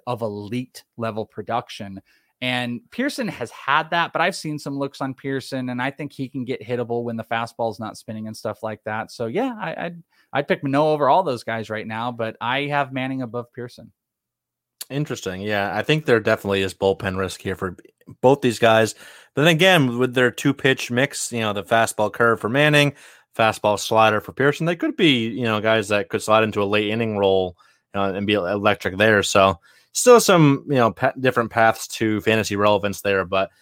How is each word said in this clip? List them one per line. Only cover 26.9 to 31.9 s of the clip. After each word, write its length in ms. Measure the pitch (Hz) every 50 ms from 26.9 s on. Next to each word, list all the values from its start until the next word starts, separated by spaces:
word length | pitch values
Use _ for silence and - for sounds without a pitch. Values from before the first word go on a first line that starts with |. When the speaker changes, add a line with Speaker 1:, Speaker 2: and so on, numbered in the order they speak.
Speaker 2:
inning 260 | 110 117 117 110 107
role, 400 | 101 98 95 95 95 92 90 90 _ _ _ _ _ _ _ -
uh, 180 | 101 98 98 92
and 120 | 101 101
be 80 | 104 104
electric 640 | 101 87 90 104 101 101 107 98 - - 95 92 95
there. 240 | 107 110 107 101
So 360 | 95 - - 101 95 98 95 - _ _ _ _ _ _
still 280 | - - - 247 240 226
some, 440 | - - 190 170 151 143 139 139 - -
you 60 | 143
know, 180 | 127 117 110
pa-, 220 | - - 131 131 - -
different 320 | 131 131 - 123 113 110
paths 360 | - 113 113 113 110 - -
to 320 | -